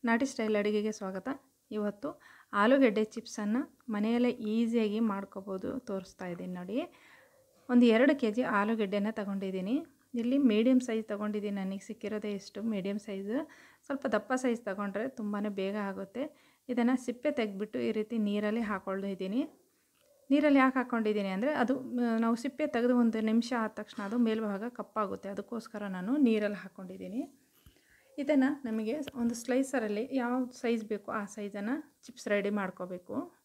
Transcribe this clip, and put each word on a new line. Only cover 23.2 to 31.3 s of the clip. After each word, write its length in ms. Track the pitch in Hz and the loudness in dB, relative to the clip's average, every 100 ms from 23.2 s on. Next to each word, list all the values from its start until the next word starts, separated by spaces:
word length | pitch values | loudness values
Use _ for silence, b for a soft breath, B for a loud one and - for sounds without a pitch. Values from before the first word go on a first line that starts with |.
| 220 | 2
ನಿಮಿಷ 220 | 220 233 247 | 2 2 -2
ಆದ 100 | 220 - | -2 -6
ತಕ್ಷಣ 220 | 214 - 202 | -12 -8 -4
ಅದು 100 | 233 226 | 2 2
ಮೇಲ್ಭಾಗ 360 | 220 220 196 233 240 | 2 -2 -4 -6 -10
ಕಪ್ಪಾಗುತ್ತೆ, 500 | 202 - 202 190 196 196 | -8 -4 -4 -4 -8 -8
ಅದಕ್ಕೋಸ್ಕರ 520 | 202 233 220 214 208 185 | -8 -10 -10 -10 -6 -6
ನಾನು 140 | 185 285 254 | -2 2 4
ನೀರಲ್ಲಿ 320 | 220 208 202 | 4 0 -4
ಹಾಕ್ಕೊಂಡಿದ್ದೀನಿ. 600 | 190 - 185 190 180 214 339 - b b b b b b b - | -12 -16 -16 -12 -10 -8 -8 -12 b b b b b b b -8
ಇದನ್ನು 300 | 285 294 262 294 233 | 2 4 4 2 -4
ನಮಗೆ 300 | 220 214 294 277 - | -4 -2 -4 -6 -2
ಒಂದು 120 | 233 233 | -2 -2
ಸ್ಲೈಸರಲ್ಲಿ 600 | - 254 269 262 214 208 254 269 | 0 0 2 0 0 -2 -2 -2
ಯಾವ 140 | 240 247 247 - | 0 0 -2 -4
ಸೈಜ್ 200 | 240 233 214 | -2 -2 -2
ಬೇಕೋ 200 | 208 - 214 | -6 -4 -6
ಆ 20 | 202 | -6